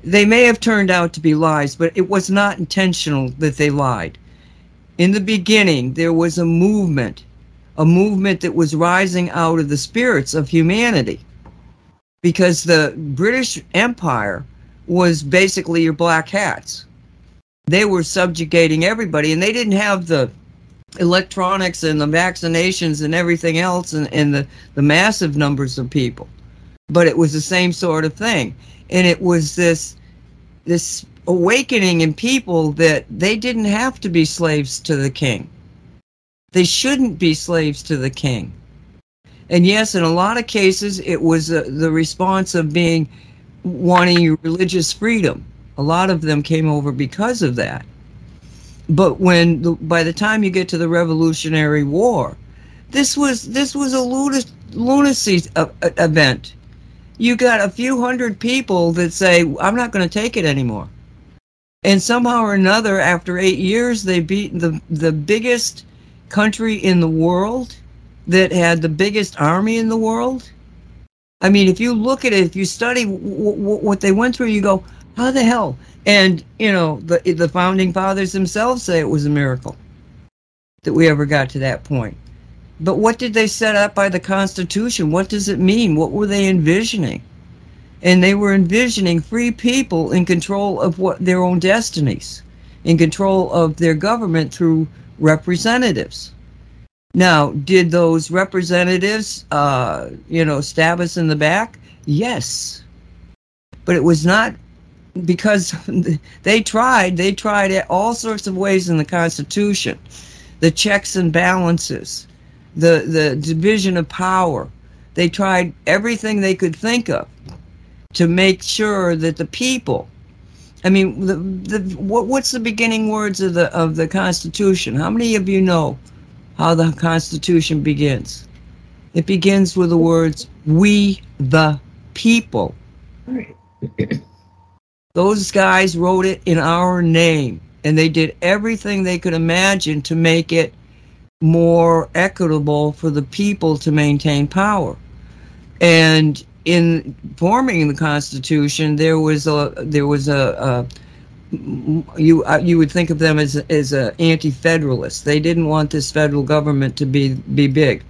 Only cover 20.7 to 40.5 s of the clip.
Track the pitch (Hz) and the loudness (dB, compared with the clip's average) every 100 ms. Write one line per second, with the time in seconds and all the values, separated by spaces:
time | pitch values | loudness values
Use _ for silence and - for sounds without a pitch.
20.7 | - - - 175 180 190 - 185 196 185 | -20 -20 -2 2 2 0 -4 -2 -2 -2
21.7 | 170 160 151 147 160 180 170 170 165 185 | -4 -2 0 0 0 0 -2 -4 0 0
22.7 | 185 170 147 151 165 175 170 165 160 185 | -2 -4 -2 -2 -2 0 0 0 -2 -2
23.7 | 180 175 156 147 143 147 143 139 - - | -2 -4 -6 -4 0 0 0 -4 -12 -12
24.7 | - 143 156 202 208 165 143 143 139 139 | 0 2 4 2 0 -4 -2 -2 -2 -6
25.7 | 127 123 143 123 117 - - - - - | -6 -4 -2 -4 -6 -18 -20 -20 -20 -20
26.7 | - _ 156 170 120 160 156 151 185 180 | -20 _ 2 2 2 0 0 -2 0 0
27.7 | 165 180 156 156 - 220 196 113 - - | 0 -2 -2 -2 -4 -2 -2 -4 -10 -20
28.7 | - - 180 180 170 185 170 147 - 175 | -20 -4 2 2 2 2 0 0 0 0
29.7 | 165 - - - - - - - - - | 0 -4 -16 -20 -20 -20 -20 -20 -18 -4
30.7 | 170 - - - - - 180 175 247 269 | -4 -4 -12 -14 -14 -4 0 2 2 0
31.7 | 233 185 170 160 151 233 262 220 170 156 | 0 2 2 0 0 -2 -2 0 -2 -2
32.7 | 147 165 147 - 104 185 220 247 233 214 | 0 0 0 -6 -6 -4 -2 -4 -4 -2
33.7 | 208 254 - 208 170 156 - 165 151 139 | -2 -4 -6 -4 0 -2 -2 -2 -2 -4
34.7 | - - 147 139 131 139 104 - - - | -8 -4 -4 -4 -4 -4 -4 -8 -20 -20
35.7 | - - - _ _ _ _ _ 185 180 | -20 -20 -20 _ _ _ _ _ 0 0
36.7 | - 254 277 247 156 170 156 - 165 156 | 0 -2 0 -2 0 0 0 -2 -2 -2
37.7 | 143 - 147 131 131 143 120 90 90 - | -4 -6 -4 -4 -4 -4 -4 -8 -16 -20
38.7 | - - - _ _ _ - - 175 180 | -20 -20 -20 _ _ _ -20 0 4 4
39.7 | 208 220 190 165 165 190 233 233 | 4 0 0 0 2 0 -2 -4